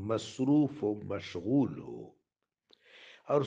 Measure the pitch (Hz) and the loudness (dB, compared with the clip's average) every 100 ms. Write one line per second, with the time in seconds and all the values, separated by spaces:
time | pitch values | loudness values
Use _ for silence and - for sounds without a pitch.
0 | 104 110 - - 131 151 139 - 104 104 | -2 -2 -4 -2 4 4 4 0 -2 -2
1 | 98 101 - 87 95 139 120 - - 58 | -4 -8 -6 -6 2 4 2 -2 -12 -12
2 | 55 _ _ _ _ _ _ _ _ - | -14 _ _ _ _ _ _ _ _ -20
3 | - - - 143 | -20 -12 0 0